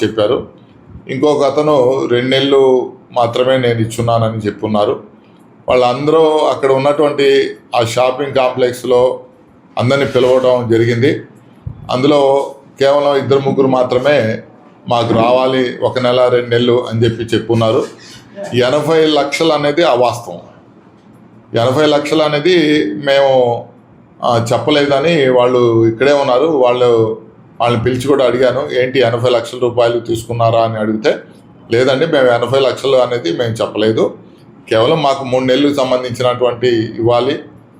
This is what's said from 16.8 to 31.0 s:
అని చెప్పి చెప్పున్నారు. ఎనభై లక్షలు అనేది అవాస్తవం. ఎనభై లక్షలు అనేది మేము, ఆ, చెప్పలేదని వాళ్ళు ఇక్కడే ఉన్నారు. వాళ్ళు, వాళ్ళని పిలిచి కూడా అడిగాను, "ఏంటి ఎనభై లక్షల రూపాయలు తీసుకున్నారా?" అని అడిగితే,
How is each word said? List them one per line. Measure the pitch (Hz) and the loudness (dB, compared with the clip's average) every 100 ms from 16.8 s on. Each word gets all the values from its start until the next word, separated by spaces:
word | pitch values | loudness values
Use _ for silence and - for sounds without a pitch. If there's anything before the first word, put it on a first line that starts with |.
| 113 | -2
అని | 113 | 0
చెప్పి | 117 113 | 0 -2
చెప్పున్నారు. | 113 110 - 117 113 131 - - - - - - - | -4 -4 -2 0 2 0 -4 -12 -20 -20 -20 -16 -6
ఎనభై | 120 123 147 147 160 156 | -2 0 0 0 2 2
లక్షలు | 147 143 - 165 | 0 -2 -2 0
అనేది | 147 147 147 | 0 0 0
అవాస్తవం. | 160 123 120 110 - 87 - - - - - - - - - - - 117 | 2 2 0 -2 -12 -16 -18 -20 -20 -20 -20 -20 -20 -20 -20 -20 -8 -2
ఎనభై | 123 135 151 | 0 2 2
లక్షలు | 147 147 156 | 2 0 0
అనేది | 151 147 170 175 151 151 - | 0 0 2 2 2 0 -2
మేము, | 151 143 139 139 131 123 117 - - - - - - | -4 0 2 4 2 2 -2 -8 -20 -20 -20 -20 -6
ఆ, | - 117 117 | -2 0 0
చెప్పలేదని | 117 151 147 139 135 160 165 131 | -2 0 0 2 0 0 2 2
వాళ్ళు | 123 123 127 120 113 113 | 2 2 2 2 2 2
ఇక్కడే | 113 135 | 2 2
ఉన్నారు. | 143 131 123 160 | 2 2 0 0
వాళ్ళు, | 147 123 123 123 113 110 110 - - - - | 2 2 2 2 2 0 -4 -14 -20 -20 -4
వాళ్ళని | 120 113 | -2 0
పిలిచి | 123 123 135 | -2 -2 -2
కూడా | 139 123 | 0 0
అడిగాను, | 123 127 127 147 | 2 0 0 -4
"ఏంటి | 127 127 135 | -2 -2 0
ఎనభై | 117 120 123 | 0 0 0
లక్షల | 120 117 127 | 0 -2 -4
రూపాయలు | 123 117 117 120 | -2 0 0 0
తీసుకున్నారా?" | 117 113 - 117 113 113 | -4 -6 -6 -2 0 2
అని | 113 110 | 0 -2
అడిగితే, | 107 110 | -4 -2